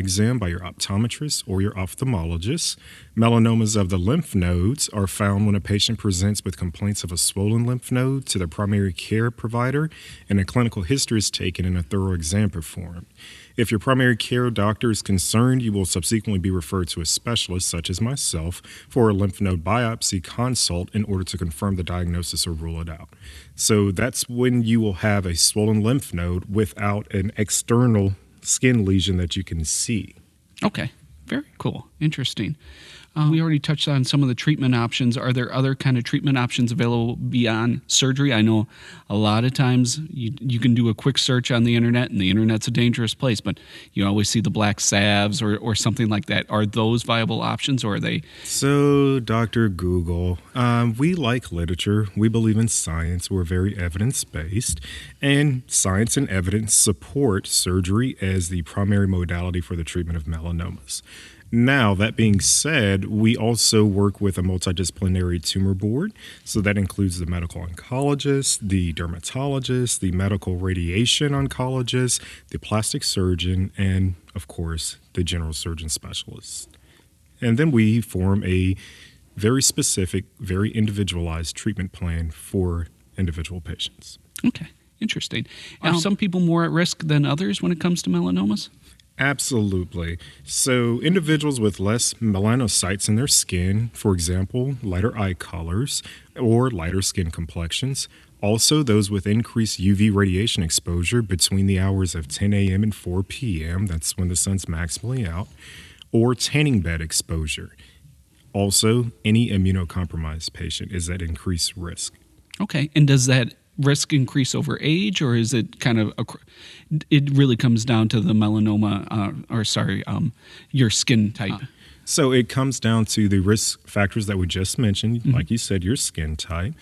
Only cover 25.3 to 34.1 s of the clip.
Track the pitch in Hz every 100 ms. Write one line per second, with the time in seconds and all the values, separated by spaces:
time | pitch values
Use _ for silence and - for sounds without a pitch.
25.3 | 85 - 107 107 107 104 139 - 87 87
26.3 | 90 - 104 107 - 101 104 - 101 95
27.3 | - 107 - - 120 123 110 98 95 -
28.3 | - - - 127 120 98 98 87 90 87
29.3 | - 92 82 78 - - 110 - - _
30.3 | _ _ - 208 - 143 - - - -
31.3 | 240 302 - - - - - 156 151 123
32.3 | - 101 151 - - - - - 151 151
33.3 | 160 165 151 - 151 - 139 127